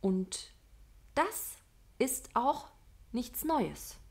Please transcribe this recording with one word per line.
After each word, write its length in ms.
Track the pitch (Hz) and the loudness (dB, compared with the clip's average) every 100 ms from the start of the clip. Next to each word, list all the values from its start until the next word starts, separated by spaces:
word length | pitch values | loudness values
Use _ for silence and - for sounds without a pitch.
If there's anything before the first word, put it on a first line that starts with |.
Und 500 | 196 185 185 - - - - - - - - - | 4 2 0 -6 -12 -18 -20 -20 -20 -20 -6 0
das 420 | 359 - - - _ _ - _ | 0 0 -8 -12 _ _ -20 _
ist 300 | 262 - - | 0 0 -2
auch 360 | 226 254 262 - - - - - | 2 2 0 -4 -20 -20 -20 -6
nichts 320 | 233 247 - 311 | -4 -4 -4 2
Neues. 520 | 311 170 - - - - | 2 2 -2 -14 -16 -20